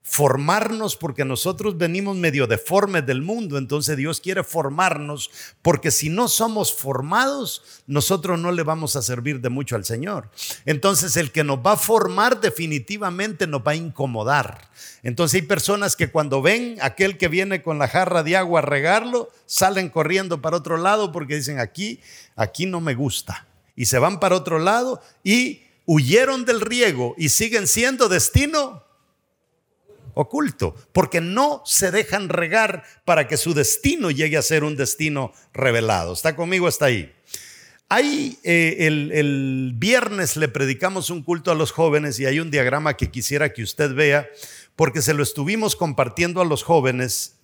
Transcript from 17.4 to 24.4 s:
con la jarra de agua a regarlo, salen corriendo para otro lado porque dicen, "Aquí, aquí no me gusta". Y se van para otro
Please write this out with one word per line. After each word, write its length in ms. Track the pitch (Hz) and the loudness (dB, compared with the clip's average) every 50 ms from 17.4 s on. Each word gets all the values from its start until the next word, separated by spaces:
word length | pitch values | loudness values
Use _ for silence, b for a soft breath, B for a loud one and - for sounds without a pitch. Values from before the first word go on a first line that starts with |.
| 190 196 190 175 | -2 -2 -4 -4
con 160 | - 170 156 147 | -4 -4 -2 0
la 80 | 143 | 0
jarra 380 | 120 - 175 185 180 175 170 156 | 2 2 2 2 2 2 0 2
de 120 | 156 175 | 2 2
agua 240 | 190 185 170 170 160 | 2 2 2 2 2
a 20 | |
regarlo, 680 | 139 139 143 139 143 165 196 226 233 240 247 240 226 - b b b | 2 2 0 0 2 2 2 2 2 0 -2 -4 -4 -6 b b b
salen 440 | b - - 185 190 196 190 185 156 | b 0 2 2 2 2 2 -2 -2
corriendo 520 | - 165 151 151 180 190 196 180 170 147 | 0 0 0 2 0 0 -2 -2 -4 -4
para 140 | 123 160 165 | -4 -2 -2
otro 200 | 175 143 - 165 | -2 -2 -2 -2
lado 360 | 160 170 190 208 214 208 180 | 0 2 2 2 2 0 -2
porque 240 | 151 175 151 131 151 | -4 -6 -6 -6 -6
dicen, 240 | 151 135 - 147 131 | -4 -4 -4 -4 -4
"Aquí, 400 | 117 104 - 165 202 208 - - B B B B B B B | -6 -6 -6 -6 -6 -6 -8 -10 B B B B B B B
aquí 320 | B 113 101 - - 170 | B -4 -2 -2 -4 -4
no 140 | 190 185 170 | -4 -4 -2
me 160 | 165 156 127 | -2 -2 -2
gusta". 500 | 117 143 131 - - - - - - - _ _ _ _ _ _ | -2 -2 -2 -4 -4 -8 -10 -12 -14 -16 _ _ _ _ _ _
Y 80 | - 123 | -4 -2
se 160 | 104 - 123 | 2 2 4
van 180 | 127 170 196 165 | 4 2 2 2
para 160 | 196 185 180 | 2 2 2
otro 240 | 185 | 2